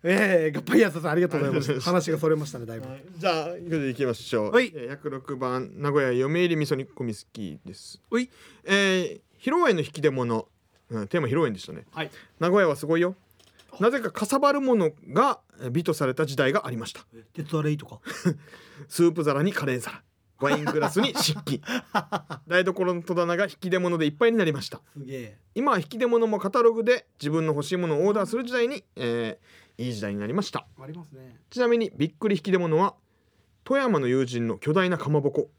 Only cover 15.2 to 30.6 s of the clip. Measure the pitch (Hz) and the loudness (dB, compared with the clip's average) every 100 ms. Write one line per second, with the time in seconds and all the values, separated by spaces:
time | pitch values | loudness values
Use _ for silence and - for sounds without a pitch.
15.2 | 269 220 _ - 123 131 170 156 139 131 | 2 0 _ -12 -4 -2 -2 0 -2 0
16.2 | 151 139 135 190 - 113 104 - - 113 | -2 2 2 2 -2 -8 -10 -14 -20 -20
17.2 | - - 151 160 151 147 - 107 - - | -18 -12 -4 -2 0 -2 -6 -18 -14 -4
18.2 | 180 147 - - - - 143 - 170 165 | -4 -4 -12 -20 -20 -20 -12 2 2 4
19.2 | 151 139 175 190 139 127 - - _ _ | 0 2 0 0 -2 -2 -4 -14 _ _
20.2 | _ _ 139 147 151 151 175 160 262 - | _ _ 2 2 0 0 0 2 0 0
21.2 | - 156 - 135 - 247 - 208 - 190 | -2 -2 -4 -6 -4 -6 -2 -4 -2 -8
22.2 | - 143 - 175 185 185 180 175 165 175 | -8 -16 0 2 2 0 -2 -2 -2 0
23.2 | 170 175 202 - 185 180 180 170 151 147 | 0 0 -2 -4 -2 0 0 0 0 2
24.2 | 233 226 170 139 - - _ 147 131 135 | 2 4 2 0 -8 -12 _ -16 -12 -12
25.2 | 113 101 _ 208 285 208 - 226 240 233 | -12 -18 _ -2 0 0 -2 -2 0 2
26.2 | 226 208 190 240 233 226 226 247 _ _ | 2 0 0 4 4 4 2 2 _ _
27.2 | 147 160 156 147 147 180 175 147 190 208 | -2 0 0 -2 -2 -2 0 2 2 2
28.2 | 190 233 247 247 240 285 _ - 120 117 | 0 -2 -2 0 0 -2 _ -6 -2 -2
29.2 | 113 - _ - _ - 123 110 104 101 | -4 -8 _ -20 _ -8 -6 -4 -6 -6
30.2 | 104 170 196 - | -4 -4 -4 -8